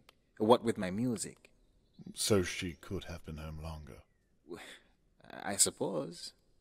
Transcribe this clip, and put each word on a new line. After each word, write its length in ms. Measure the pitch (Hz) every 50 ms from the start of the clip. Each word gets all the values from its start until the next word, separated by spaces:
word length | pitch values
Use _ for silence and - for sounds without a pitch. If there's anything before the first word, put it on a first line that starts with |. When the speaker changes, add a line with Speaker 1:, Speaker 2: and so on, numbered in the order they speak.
| _ - _ _ _ _ _ -
Speaker 1:
What 240 | 110 107 123 117
with 140 | - 117 104
my 140 | 110 95 90
music. 600 | 92 104 123 127 113 - - 71 - - - - - _ - _ _ _ _ _ _ - - - -
Speaker 2:
So 280 | - - - 110 98
she 300 | 90 - - - 98 90 78
could 300 | - - - 101 85 -
have 200 | - 87 80 -
been 140 | - 78 76
home 220 | 78 80 78 76
longer? 400 | 78 80 80 78 73 62 53 - - _ _ _ _ _ _ _ _ 76
Speaker 1:
<laughs> 100 | 85 80 - - - - - - _ _ _ _ _ _ - - - -
I 140 | - 92 101
suppose, 800 | 95 - 92 - - - - 98 76 - - - - - - - _ _ _ _ _